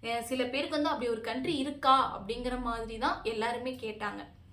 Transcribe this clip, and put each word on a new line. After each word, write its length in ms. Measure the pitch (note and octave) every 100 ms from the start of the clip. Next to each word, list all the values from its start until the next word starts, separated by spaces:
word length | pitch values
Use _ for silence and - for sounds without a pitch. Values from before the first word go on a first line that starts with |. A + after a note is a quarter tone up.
அஹ், 200 | A3+ A#3
சில 220 | A#3 C4
பேருக்கு 320 | B3+ C4+ D4 D4+
வந்து 140 | D4+
அப்படி 200 | D4+ A#3+
ஒரு 120 | A3+
கண்ட்ரி 360 | - A#3+ C4 D4+
இருக்கா 380 | C4+ C#4+ C4+ C4+ A#3
அப்படிங்கிற 500 | G3 G3 A#3 B3 B3
மாதிரி 360 | B3 A#3 A3+ A3+
தான் 220 | C#4 F4+
எல்லாருமே 480 | - A3 A3+ A#3+ B3
கேட்டாங்க. 500 | C4 A3 G#3+ G3+ G2+ - - -